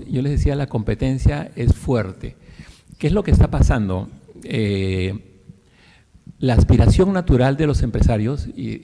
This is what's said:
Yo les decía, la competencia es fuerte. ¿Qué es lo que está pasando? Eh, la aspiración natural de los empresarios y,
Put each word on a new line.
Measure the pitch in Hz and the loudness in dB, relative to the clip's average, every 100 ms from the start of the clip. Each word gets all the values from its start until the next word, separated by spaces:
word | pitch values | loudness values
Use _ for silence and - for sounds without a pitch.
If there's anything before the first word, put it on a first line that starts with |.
| - | -4
Yo | 135 | -4
les | 139 | -2
decía, | 139 143 139 | 0 0 0
la | 135 | -4
competencia | 117 107 107 131 131 - 147 - - | -4 -4 -2 -2 0 0 0 -6 -4
es | 120 | -2
fuerte. | - - 120 95 - 120 - - - - - _ - | -2 -2 -2 -4 -10 -14 -16 -20 -20 -20 -20 _ -8
¿Qué | 151 | -2
es | |
lo | 202 | -2
que | 165 | 2
está | - - | 2 2
pasando? | 143 - 131 101 92 - - - - | 2 2 2 -2 -4 -6 -14 -20 -20
Eh, | - 127 104 98 95 95 92 101 - _ - - _ _ _ _ _ _ - - | -8 -4 -2 -2 -2 -4 -4 -6 -14 _ -20 -20 _ _ _ _ _ _ -20 -6
la | 127 | 0
aspiración | 117 - 123 117 - 190 | 4 4 6 6 4 2
natural | 190 175 127 131 143 | 0 2 2 2 0
de | 156 | 0
los | 135 | 0
empresarios | 127 113 - 110 107 143 - | -2 0 0 2 -2 -4 -8
y, | - 113 107 | -10 -10 -10